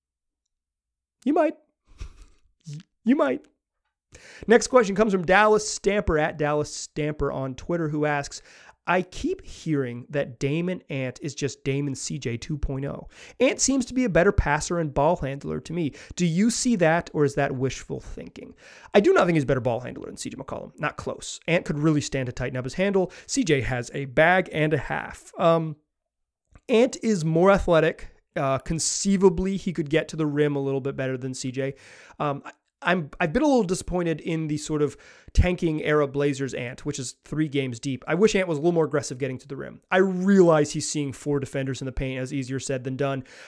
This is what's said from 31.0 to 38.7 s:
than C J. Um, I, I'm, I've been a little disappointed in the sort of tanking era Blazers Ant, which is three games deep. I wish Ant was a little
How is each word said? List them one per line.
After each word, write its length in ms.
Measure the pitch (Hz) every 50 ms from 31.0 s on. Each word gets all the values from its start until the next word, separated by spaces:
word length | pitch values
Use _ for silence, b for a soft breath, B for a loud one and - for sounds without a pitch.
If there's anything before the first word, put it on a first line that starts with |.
| 131 131 131 127
than 160 | 131 131 127
C 180 | - - 131
J. 220 | 123 135 135 135 135 B B B B B B B B _
Um, 240 | 151 147 139 139 -
I, 60 | - - _ _ _ _ _ -
I'm, 240 | 175 175 185 156 139 - -
I've 140 | 180 180
been 120 | 147 247 311
a 40 | 302
little 160 | 277 247 214
disappointed 560 | 170 185 175 - - 170 180 175 165 160 151
in 280 | - 185 165 160 160 151
the 100 | 156 151
sort 240 | 151 - 156 151
of 160 | 147 139 - B B B B B B B _
tanking 480 | - - 180 180 170 - 165 156 151
era 240 | - 151 151 151 147
Blazers 480 | 135 127 143 143 147 139 123 139 127 -
Ant, 320 | - 123 120 131 - -
which 140 | 151 139 -
is 160 | 131 120 - _ _
three 240 | - - 147 156 151
games 320 | 131 139 135 131 120 117
deep. 240 | - 139 131 123 - -
I 60 | 156
wish 220 | 175 214 214 -
Ant 120 | 196 185 175
was 100 | 165 143
a 40 |
little 120 | 147 175